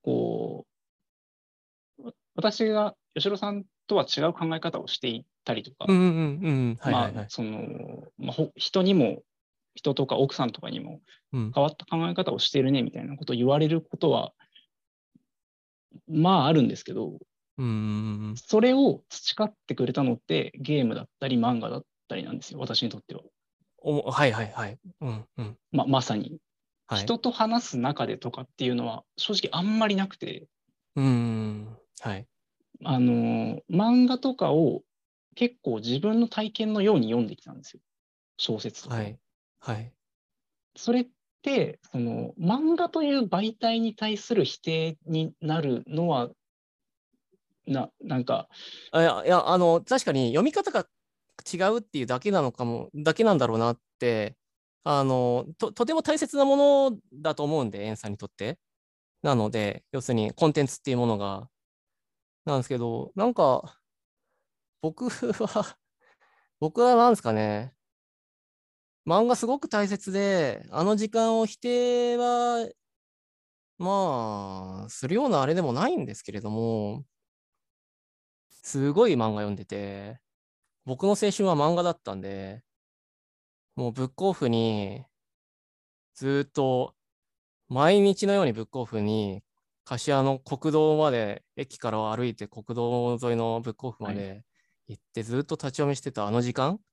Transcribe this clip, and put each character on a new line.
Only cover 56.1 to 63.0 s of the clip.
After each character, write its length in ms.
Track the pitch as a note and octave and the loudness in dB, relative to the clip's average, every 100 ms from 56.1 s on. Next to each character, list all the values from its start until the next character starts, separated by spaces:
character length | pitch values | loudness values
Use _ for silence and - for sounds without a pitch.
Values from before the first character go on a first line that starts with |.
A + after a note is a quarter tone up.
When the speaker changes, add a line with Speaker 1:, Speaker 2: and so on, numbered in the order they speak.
| D#4 | -2
Speaker 2:
切 180 | C#4 C#4 | -2 2
な 80 | |
も 460 | C#4 C#4 C#4+ C#4 C4+ | 4 6 6 6 4
の 80 | G#3 _ | 0 _
だ 200 | C3+ D#3 | -6 -4
と 80 | D3 | -2
思 200 | D3 D#3 | 0 0
う 20 | |
ん 60 | A#2 | 0
で、 140 | G2+ | -4
エ 60 | G#2 | -6
ン 60 | G#2+ | -6
さ 120 | G#2+ | -8
ん 20 | |
に 80 | G2+ | -8
と 80 | G#2 | -12
っ 40 | |
て。 280 | - G#2 E3 _ _ _ _ _ _ | -8 -8 -8 _ _ _ _ _ _
な 120 | D3 | 0
の 140 | B2+ G#2+ | 2 2
で、 340 | A2+ G#2 - _ | 0 -2 -4 _
要 100 | C3+ | -8
す 100 | B2 | -2
る 40 | A#2 | 0
に 160 | G#2+ | 0
コ 160 | - D#3+ | 2 2
ン 40 | |
テ 100 | D3+ | 2
ン 40 | C#3 | -2
ツ 140 | - | -4
っ 20 | |
て 80 | - | -4
い 40 | |
う 40 | B2 | 0
も 80 | A#2+ | 0
の 100 | G#2 | 0
が。 320 | G2+ G2 B2 _ _ _ _ _ _ _ _ _ | -2 -6 -12 _ _ _ _ _ _ _ _ _
な 120 | - C#3 | -2 -2
ん 20 | |
で 60 | |
す 40 | A#2+ | 0
け 80 | B2 | -4
ど、 360 | A#2+ A#2 | -2 -4